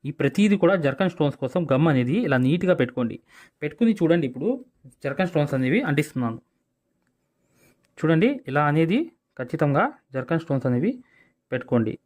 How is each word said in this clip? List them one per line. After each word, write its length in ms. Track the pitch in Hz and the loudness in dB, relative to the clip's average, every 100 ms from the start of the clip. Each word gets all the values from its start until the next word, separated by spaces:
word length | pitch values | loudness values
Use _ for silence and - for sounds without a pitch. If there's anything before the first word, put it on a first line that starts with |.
| 139 | -10
ఈ 20 | - | -2
ప్రతిదీ 360 | 139 170 208 202 | -2 2 2 4
కూడా 120 | 175 190 | 4 2
జర్కన్ 280 | 143 131 185 | 0 0 -2
స్టోన్స్ 220 | - 147 - | 0 -2 -2
కోసం 180 | 131 185 156 | -4 -4 0
గమ్ 140 | 135 165 | 2 4
అనేది 240 | 135 123 190 196 | 2 2 -2 0
ఇలా 120 | 131 127 | 2 2
నీట్‌గా 280 | 170 185 160 | 2 2 2
పెట్టుకోండి. 360 | 127 - 117 - _ - - _ | 0 -2 -6 -6 _ -20 -20 _
పెట్టుకుని 300 | 151 - 226 214 | -10 0 0 2
చూడండి, 260 | 160 170 139 | 2 2 0
ఇప్పుడు 180 | 123 175 254 - _ 135 _ | -4 -4 -4 -10 _ -20 _
జర్కన్ 260 | 139 139 180 | -8 -2 -2
స్టోన్స్ 240 | 160 147 135 | 0 0 0
అనేవి 220 | 127 196 254 | 0 0 0
అంటిస్తున్నాను. 480 | 147 151 131 120 113 _ _ _ _ _ _ _ _ _ _ _ _ _ _ _ - | -2 -2 -4 -6 -6 _ _ _ _ _ _ _ _ _ _ _ _ _ _ _ -4
చూడండి, 300 | 156 160 226 285 - | 0 2 2 -2 -4
ఇలా 140 | 135 147 | 0 2
అనేది 260 | 151 165 220 330 _ _ - | 2 2 0 -2 _ _ -14
ఖచ్చితంగా 440 | 127 156 147 139 247 - _ 131 | -10 -2 0 2 0 -4 _ -10
జర్కన్ 260 | 123 165 | -4 -4
స్టోన్స్ 220 | 160 135 131 | -2 -4 0
అనేవి 220 | 123 185 254 _ _ _ _ _ | 0 -2 -4 _ _ _ _ _
పెట్టుకోండి. 420 | 127 - 120 110 - | -8 -2 0 0 -6